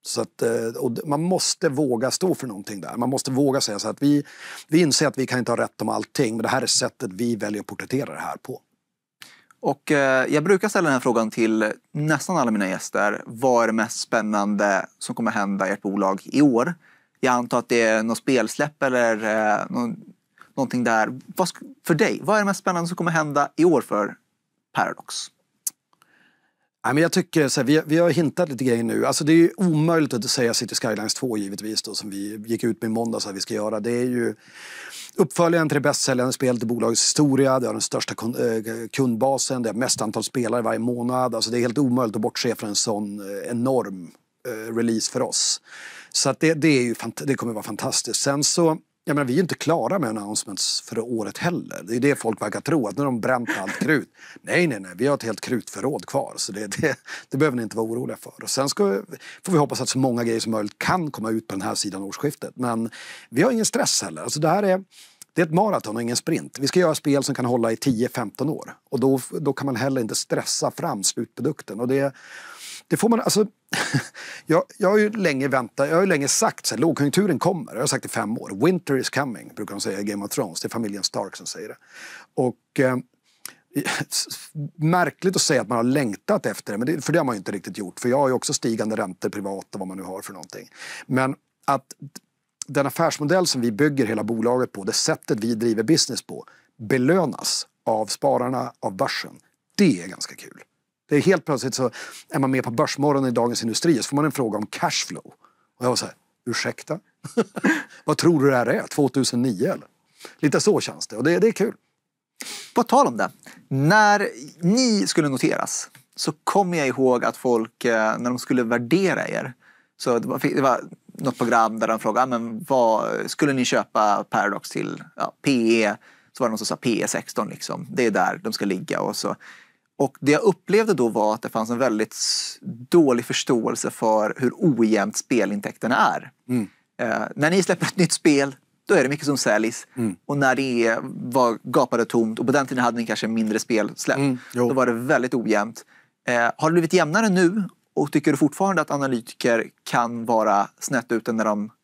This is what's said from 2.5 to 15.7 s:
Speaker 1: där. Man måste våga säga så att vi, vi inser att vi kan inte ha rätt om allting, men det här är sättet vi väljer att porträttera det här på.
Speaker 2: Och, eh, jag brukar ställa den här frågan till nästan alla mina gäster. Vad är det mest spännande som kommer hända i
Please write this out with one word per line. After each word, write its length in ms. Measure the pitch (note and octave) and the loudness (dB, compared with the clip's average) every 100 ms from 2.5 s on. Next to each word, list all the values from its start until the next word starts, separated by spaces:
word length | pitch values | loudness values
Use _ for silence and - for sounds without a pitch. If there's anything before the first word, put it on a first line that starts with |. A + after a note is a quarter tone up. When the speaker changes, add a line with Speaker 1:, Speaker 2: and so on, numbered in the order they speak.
| G2+ G2+ G2+ | -10 -10 -10
Speaker 1:
där. 160 | E2 - | -10 -4
Man 120 | B2+ | -2
måste 220 | C3+ - | 0 -2
våga 300 | C3 C#3+ C3 | 2 2 2
säga 180 | B2 G2+ | -2 -4
så 100 | A2 | -6
att 120 | G2 | 0
vi, 220 | C#3+ D3 - - - - - | 2 2 0 -16 -16 -16 0
vi 120 | D#3 | 2
inser 260 | E3+ - D3 | 4 4 2
att 100 | - | 0
vi 80 | B2+ | -2
kan 120 | B2+ | -2
inte 120 | A#2+ | 0
ha 60 | A#2 | -2
rätt 240 | A2+ - | -2 -4
om 80 | A2 | -4
allting, 460 | A2 G#2+ - B2 A2+ | -4 -4 0 0 0
men 80 | |
det 60 | A2 | -2
här 120 | C3 | 0
är 40 | A#2 | 0
sättet 460 | - B2 _ G#2 | 0 -2 _ -10
vi 220 | F#2 A#2+ A2 | -4 -2 -2
väljer 260 | G#2 G#2 | -4 -6
att 60 | - | -8
porträttera 460 | G2+ - C3 A2 | -12 -4 -4 -4
det 60 | D2+ | -8
här 160 | E2 C#2+ | -10 -10
på. 240 | - A#2+ _ _ _ _ _ _ - - _ _ | -12 -16 _ _ _ _ _ _ -20 -20 _ _
Speaker 2:
Och, 300 | C4 C#4 - | -4 -4 0
eh, 340 | D3 C3+ C3 B2+ | 2 4 2 2
jag 100 | D3+ | 2
brukar 260 | D#3+ F#3+ G#3+ | 4 2 4
ställa 140 | G3+ E3 | 2 2
den 40 | |
här 60 | C3 | 2
frågan 320 | C3 A2+ A2 | 2 2 0
till 420 | - A2+ A2 G#2+ - _ | 0 2 2 0 -4 _
nästan 460 | D3+ D3+ D#3 - F3 | -4 0 0 0 0
alla 140 | A#2+ | 2
mina 180 | G#2+ F#2+ | 0 0
gäster. 540 | F#2 - G2+ G2+ G2+ - | -4 -4 0 0 -2 -8
Vad 380 | A2+ C3 A#2+ | -2 2 4
är 40 | A2+ | 4
det 60 | |
mest 260 | A2 G#2+ - | 2 -2 -4
spännande 840 | - A#2 G#2+ G#2 G2+ G#2 G#2 F#2+ - _ | -2 -2 0 0 0 2 2 2 -2 _
som 160 | - - | -10 -4
kommer 160 | A2 | -2
hända 380 | A2 G2+ G2 | -2 -2 -2
i 20 | F#2+ | -2